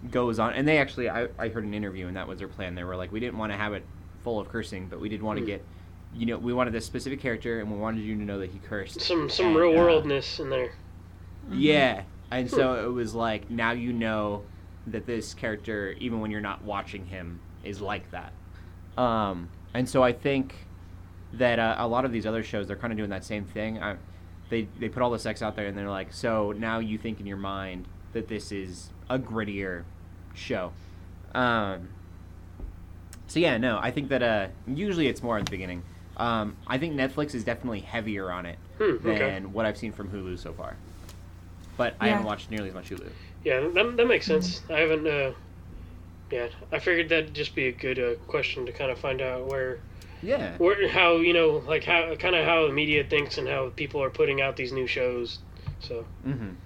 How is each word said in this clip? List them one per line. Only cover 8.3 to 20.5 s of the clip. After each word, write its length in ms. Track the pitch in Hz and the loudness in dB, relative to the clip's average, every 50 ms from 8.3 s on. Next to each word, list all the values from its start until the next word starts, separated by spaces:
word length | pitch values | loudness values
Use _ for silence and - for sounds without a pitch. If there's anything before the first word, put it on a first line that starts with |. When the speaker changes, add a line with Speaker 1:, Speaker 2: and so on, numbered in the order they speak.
| 101 101 | -2 -2
Speaker 1:
that 120 | 95 90 | -4 -4
he 80 | 92 98 | -6 -10
cursed." 420 | - - 110 104 95 90 - - | -10 -6 -4 -4 -4 -6 -6 -4
Speaker 2:
Some, 260 | - - 175 170 151 139 | 0 2 2 2 2 2
some 180 | - - - - | 2 4 6 6
Speaker 1:
And, 80 | 160 | 8
Speaker 2:
real 160 | 160 170 175 | 8 8 10
Speaker 1:
uh, 120 | 160 160 175 | 10 10 10
Speaker 2:
worldness 560 | 175 165 156 151 147 139 135 127 - - - | 10 10 8 6 4 2 2 0 -2 -6 -4
in 120 | 160 135 | -4 -2
there. 160 | 135 131 127 120 - - - - - - - - - - - - - - - - | 0 0 0 -2 -4 -10 -16 -16 -16 -16 -16 -16 -16 -16 -16 -16 -14 -14 -10 -6
Speaker 3:
Mm-hmm. 60 | - | 0
Speaker 1:
Yeah. 480 | 127 139 151 151 147 139 127 110 95 95 - - - - - | 4 6 6 8 8 8 6 6 2 -4 -8 -12 -16 -10 -4
And 180 | 120 127 127 120 | -2 0 0 2
so 240 | - 254 139 131 127 | 4 4 6 6 4
Speaker 2:
Hmm. 100 | 120 107 | 2 0
Speaker 1:
it 80 | 120 123 | 0 0
was 220 | 123 120 110 104 | 0 0 -2 0
like, 340 | 117 113 113 110 104 90 - | 0 2 2 2 0 -2 -4
now 220 | 117 117 113 113 | 0 2 2 2
you 200 | 120 123 120 123 | 2 2 0 0
know 520 | 120 117 113 110 110 107 104 104 101 101 98 - - - - - - - - | 0 2 2 2 2 2 2 0 0 -2 -4 -10 -14 -16 -16 -16 -16 -12 -10
that 220 | - 107 113 - - | -6 -6 -4 -2 -2
this 260 | 120 113 107 - - | -2 -2 -2 -4 -8
character, 600 | - - 117 107 101 85 110 110 104 101 95 87 - | -4 -2 -2 -2 -2 -4 -4 -2 -2 -2 -2 -4 -4
even 200 | - 127 117 113 | -4 -2 -2 -2
when 100 | 107 107 | -2 -2
you're 120 | 107 107 | -2 -2
not 220 | 107 101 98 - - | -2 -2 -4 -4 -4
watching 440 | 104 101 101 98 - - 101 92 87 | -4 -4 -4 -4 -4 -8 -10 -8 -8
him, 320 | 92 92 87 87 87 85 - - - - - | -8 -8 -8 -8 -10 -10 -12 -14 -16 -12 -8
is 180 | - 101 95 | -8 -6 -6
like 300 | 104 95 104 95 85 - | -4 -4 -4 -4 -6 -8
that. 220 | - 90 87 - - - - - - - - - - - - - - - | -10 -10 -10 -10 -14 -16 -16 -16 -16 -16 -16 -16 -16 -16 -16 -10 -2 0
Um, 480 | 127 123 113 110 107 98 95 87 85 85 - - - - - | 2 4 4 4 2 2 0 -2 -6 -10 -12 -14 -16 -6 -2
and 160 | 117 127 123 | 0 0 4
so 140 | - 139 127 | 6 6 8
I 80 | 123 | 8
think 420 | 120 120 - 143 139 135 135 - | 6 4 2 2 2 2 2 0